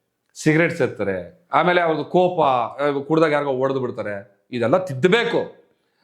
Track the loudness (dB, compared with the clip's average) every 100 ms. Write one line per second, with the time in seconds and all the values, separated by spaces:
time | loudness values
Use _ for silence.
0 | _ _ _ -2 0 2 2 0 -2 -2
1 | -4 -4 -8 -18 _ 0 2 2 2 -2
2 | 0 0 2 2 2 2 -2 -2 -2 -2
3 | 0 2 2 2 0 -2 -2 -2 -4 -6
4 | -8 -8 -12 _ _ -2 2 0 0 0
5 | 2 2 2 -2 -4 -10 _ _ _ _